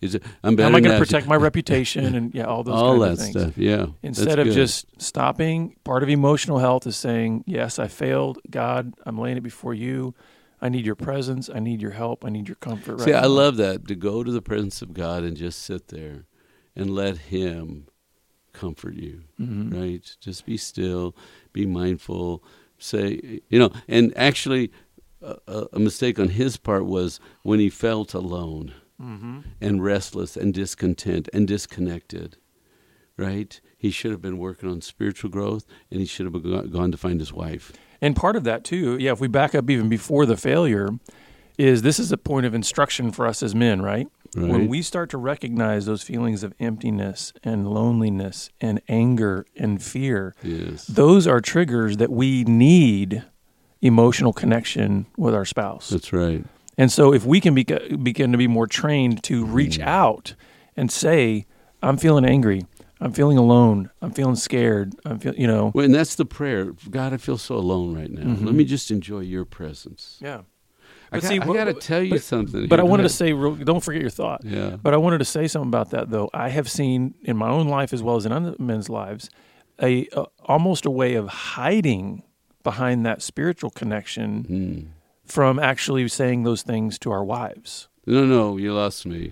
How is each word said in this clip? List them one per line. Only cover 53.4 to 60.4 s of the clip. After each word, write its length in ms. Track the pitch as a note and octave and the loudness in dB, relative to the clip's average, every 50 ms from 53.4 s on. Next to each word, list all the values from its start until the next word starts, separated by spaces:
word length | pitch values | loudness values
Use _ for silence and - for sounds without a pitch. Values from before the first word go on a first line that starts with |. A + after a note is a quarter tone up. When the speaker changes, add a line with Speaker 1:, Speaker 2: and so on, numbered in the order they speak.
| _ _ _ _ _ _ _ _ | _ _ _ _ _ _ _ _
Speaker 2:
emotional 520 | - C3 A2+ A2+ A#2 B2 A#2+ - C#3 A#2+ | 4 6 8 8 8 8 6 4 2 2
connection 760 | G#2 - - A#2 A2+ A#2 A#2 - - B2+ G#2+ G2+ G2+ G2 G2 - _ | 2 2 2 2 2 2 0 -4 -2 -2 0 0 0 0 -2 -4 _
with 180 | - E3+ A#2 A2 | -2 0 0 0
our 100 | G#2 F#2+ | 0 -2
spouse. 440 | - - - G#2 G2 - - - - | -4 -4 -4 -6 -6 -8 -10 -6 -4
Speaker 1:
That's 240 | G2+ E2+ - - | -4 -4 -2 -2
right. 320 | F#2+ F2+ F2 E2+ E2 D#2 - - - _ _ - - | 0 0 0 0 0 -2 -6 -10 -16 _ _ -8 2
Speaker 2:
And 160 | - C3 B2+ | 4 4 4
so 200 | - - D3 C#3 | 6 8 8 8
if 120 | C#3+ A#2+ G2+ | 8 6 6
we 140 | B2 D#3 G3 | 4 4 6
can 160 | - F3+ C#3+ | 6 6 4
beca-, 460 | C3 A#2+ - D3+ D3+ - - - D3 B2+ | 4 4 2 -2 -4 -4 -4 -4 -2 -2
begin 260 | B2 A#2 - C#3 B2 | -2 0 0 2 2
to 60 | B2 A#2+ | 4 4
be 80 | B2+ | 4
more 200 | A#2+ A#2 A2+ A2+ G#2+ | 4 4 2 0 0
trained 540 | - - - D3+ D3 C#3+ C3 B2 A2+ G#2 - | -2 -2 0 0 2 2 2 2 0 0 -2
to 200 | - C3 A#2 A2+ | -4 -2 -2 -2
reach 340 | A2 A2+ C3 C#3+ - - D#2 | 0 2 2 2 2 0 -2
Speaker 1:
Mm. 40 | D#2 | -2
Speaker 2:
out 480 | - E3 F#3+ F3 A#2 A2 - - - - - | 0 2 4 4 2 2 -2 -8 -16 -20 -20